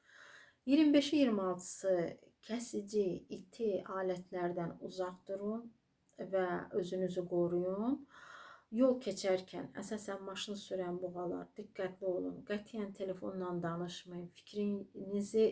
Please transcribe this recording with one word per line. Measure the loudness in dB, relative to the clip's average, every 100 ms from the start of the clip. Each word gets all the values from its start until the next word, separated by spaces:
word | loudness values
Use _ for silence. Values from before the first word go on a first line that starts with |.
| _ -20 -20 -20 -20 _ 4
İyirmi | 8 10
beşi, | 8 6 6
iyirmi | 6 6
altısı | 2 0 -4 -2 4 4 2 -4 -18 _
kəsici, | -6 -6 -4 -6 0 2 2 0 -6
iti | -12 -12 -2 0 0
alətlərdən | -2 -2 -2 -2 -4 -2 -2 0 -4 -4
uzaq | -8 -4 -6 -6 -8
durun | -4 -2 -4 -8 _ _ _ _ -12
və | -2 0 2 -2 -2 -2
özünüzü | -2 0 0 0 0
qoruyun. | 2 2 2 0 0 0 0 -4 -20 -20 -18 -20 -20 _
Yol | 4 4 4
keçərkən, | -2 -2 2 2 0 -10 -8 -8
əsasən | -6 -6 -6 -6 -6
maşın | -8 -6 -8
sürən | -6 -4 -2 -2
buğalar, | -4 -4 -4 -4 -8
diqqətli | -14 -12 -6 -6 -2 -2
olun. | 0 -2 -6 -6
Qətiyyən | -6 -4 -6 -6
telefonla | -6 -6 -4 -6 -4 -4 -2
danışmayın. | -2 -4 -6 -8 -10 -12 -12 -16
Fikrinizi | -10 -2 -2 -2 -6 -10 -4 -4 2 4 4